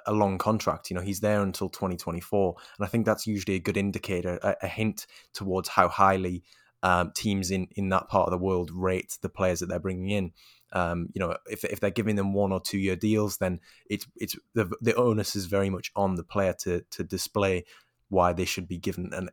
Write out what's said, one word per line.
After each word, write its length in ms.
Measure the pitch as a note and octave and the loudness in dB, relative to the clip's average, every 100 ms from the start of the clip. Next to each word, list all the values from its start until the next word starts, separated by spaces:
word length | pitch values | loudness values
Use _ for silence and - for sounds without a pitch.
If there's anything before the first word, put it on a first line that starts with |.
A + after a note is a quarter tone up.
| - | 0
a 80 | |
long 240 | G#2+ G2+ F#2+ | 2 2 2
contract, 520 | G#2+ A2 - - - | 0 2 0 -2 -4
you 60 | F#2 | -6
know, 60 | |
he's 200 | F#2 F#2 | -4 -2
there 200 | G#2+ G#2 | 2 2
until 280 | G2 F#2 F#2+ | 0 -2 -6
twenty 280 | - F#2+ F2 | -4 -4 -4
twenty-four. 580 | - E2+ - G2+ F#2+ F2 - - | -6 -8 -2 2 2 0 -14 -6
And 80 | G2+ | -2
I 40 | |
think 160 | A#2 G#2+ | 0 2
that's 220 | G#2 - | 0 0
usually 280 | G#2 F#2 F#2+ | -4 -2 -2
a 40 | |
good 180 | F2 G2 | 0 0
indicator, 640 | G2 G2 - F2+ F2+ F2 | 0 -2 -4 -4 -2 -2
a, 120 | G2 - | -2 -2
a 60 | F#2 | -4
hint 400 | - A2 G2 - - - | -2 -2 -2 -12 -20 -16
towards 360 | - G2 F#2 F2 | -8 -2 -2 2
how 180 | - F2+ | 4 4
highly, 560 | - G2 F#2+ F#2 F2+ - - _ _ | 6 6 6 0 -4 -10 -20 _ _
um, 280 | F#2 F2+ E2+ | 2 4 2
teams 380 | - G#2+ G2 F2+ | -2 0 0 0
in, 160 | F#2+ F2+ - | -2 -4 -4
in 140 | F#2+ | 0
that 180 | F#2 - | 0 2
part 200 | G2+ F2 | 2 2
of 40 | |
the 120 | F2+ | 2
world 280 | F#2+ F#2 E2 | 0 0 -2
rate 460 | F2+ F#2 F#2 - - | -2 0 0 -4 -8
the 80 | F#2+ | -8
players 300 | - F#2 F2 | 0 0 0
that 80 | F2+ | -2
they're 120 | F2+ | -4
bringing 300 | F#2+ F#2 F#2+ | -4 -4 -2
in. 220 | G2+ F2+ - - _ _ | -2 -2 -8 -20 _ _
Um, 360 | F#2 E2+ F2 E2+ | -2 0 -2 -4
you 60 | F#2+ | -2
know, 160 | F2 E2 - | -2 -4 -8
if, 180 | G#2+ - | -6 -4
if 140 | G#2 | -2
they're 120 | G2+ | 0
giving 240 | G#2 G#2+ G2+ | 0 0 0
them 180 | G2 | 0
one 200 | G2 G2 | 2 2
or 80 | F#2 | 0
two 180 | - G2+ | -2 -2
year 160 | F#2+ F2 | 0 0
deals, 420 | G#2+ G#2+ G#2 - | 2 2 2 0
then 220 | F#2 F2 - - _ | -2 -2 -8 -20 _
it's, 180 | G#2 - - | -8 -8 -8
it's 220 | G#2 - _ | -8 -8 _
the, 180 | A2+ F#2+ - | -2 -2 0
the 140 | A2+ A2+ | 0 4
onus 400 | B2 G#2+ G2 G2+ | 4 4 0 -4
is 100 | F2+ | 0
very 240 | G2 G2 | 0 2
much 220 | F2+ - - | -2 -4 0
on 200 | G2 F2+ | 0 0
the 80 | |
player 300 | - G#2 F#2+ E2+ | -2 0 0 0
to, 220 | F#2+ F2 - | -2 -2 -4
to 120 | - | -10
display 640 | E2+ F#2+ - G#2+ G2 F#2 - - _ _ _ | -6 -6 -4 0 2 0 -4 -18 _ _ _
why 260 | F#2+ F2 | 4 4
they 120 | F2 F2+ | 4 -2
should 220 | - F2 | -2 -6
be 100 | F2 | -6
given 360 | G2 F2+ F2+ | -4 -4 -6
an, 160 | F2+ F#2 | -6 -6